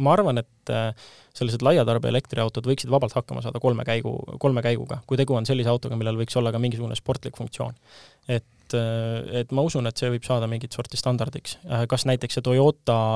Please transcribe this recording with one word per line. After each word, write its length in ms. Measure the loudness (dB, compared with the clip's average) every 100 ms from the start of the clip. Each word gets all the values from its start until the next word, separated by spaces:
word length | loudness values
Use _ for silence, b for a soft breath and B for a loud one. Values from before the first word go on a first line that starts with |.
Ma 100 | 4 4
arvan, 240 | 4 0
et, 300 | -2 _ -4
äh, 180 | -2 -2 -6 B B B -4
sellised 260 | -2 2 4
laiatarbija 460 | 6 4 2 2
elektriautod 560 | 0 -2 -2 -2 -2 -2
võiksid 240 | -2 2
vabalt 240 | 2 2 -2
hakkama 260 | -4 -6 -6
saada 160 | -2
kolme 220 | 0 0 0
käigu, 300 | -2 -2 -6 -8 -2
kolme 220 | 0 2 0
käiguga, 360 | -2 -4 -10 -4
kui 120 | 0
tegu 180 | 2 2
on 100 | 0
sellise 240 | 0 2
autoga, 260 | 0 0 -4
millel 200 | -2 -2
võiks 180 | 0 0
olla 120 | 0
ka 100 | 0
mingisugune 360 | -2 -2 -6 -6
sportlik 400 | -4 -4 -4 -10
funktsioon. 400 | -12 -6 -8 -8 B B B B -4
Et, 460 | -2 -4 _ _ -2
äh, 640 | 0 -2 -2 -4 -4 -4
et 140 | -2 0
ma 80 |
usun, 240 | 0 0 -2
et 80 | -2
see 140 | -2
võib 140 | -2 0
saada 220 | 0 0
mingit 240 | -4 -6 -8
sorti 240 | -6 -4
standardiks. 560 | -2 0 -2 -6 -12 -14 -4
Äh, 160 | -2 0
kas 160 | 0 2
näiteks 300 | 0 0 -4
see 40 |
Toyota 540 | 2 6 6 4 0 2 2